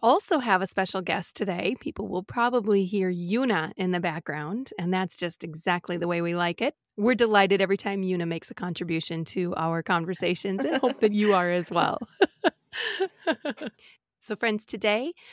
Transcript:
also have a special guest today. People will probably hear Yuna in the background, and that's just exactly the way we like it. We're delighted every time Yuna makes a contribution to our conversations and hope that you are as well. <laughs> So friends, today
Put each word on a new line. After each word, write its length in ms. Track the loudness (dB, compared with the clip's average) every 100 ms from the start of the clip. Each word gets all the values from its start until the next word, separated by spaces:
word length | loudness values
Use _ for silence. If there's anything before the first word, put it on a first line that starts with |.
also 380 | 4 4 4 0
have 200 | 2 2
a 60 | 2
special 340 | -2 -2 -2
guest 360 | -2 -4 -4 -4
today. 400 | -4 -2 -2 -4
People 300 | -6 -8 -6
will 160 | -6
probably 600 | -6 -2 0 2 2 2
hear 240 | 2 0 0
Yuna 580 | -2 -2 0 2 0 -2 -4
in 160 | -2
the 80 | 0
background, 680 | -2 -4 -6 -8 -6 -6 -8 -6
and 160 | -2
that's 240 | 0 -2 -4
just 280 | -6 -6
exactly 520 | -12 -6 -2 -2 -2 -4
the 120 | 0
way 120 | 0
we 140 | 0
like 260 | 0 -2 0
it. 140 | -4 -4 _ 0
We're 180 | 2
delighted 460 | 4 6 6 6 4
every 160 | 4 2
time 260 | 0 -2
Yuna 240 | 0 0 0
makes 240 | -4 -6
a 40 |
contribution 680 | -8 -6 -4 -2 -2 -2 -6 -4
to 280 | -2 -2 0
our 280 | 0 0
conversations 800 | 0 0 0 -2 0 0 -2 -2
and 140 | 0 0
hope 200 | 0 2
that 120 | 2
you 220 | 4 4
are 160 | 4 4
as 180 | 0 0
well. 280 | 2 2 0 -8 0 0 _ -2 -2 _ -8 -6 -2 -4 -2 -4
<laughs> 420 | -2 -4 -8 -10 -12 -20 _ _ _
So 160 | -10
friends, 320 | -4 -2 -2 -4
today 460 | -2 0 2 -2 -8 -18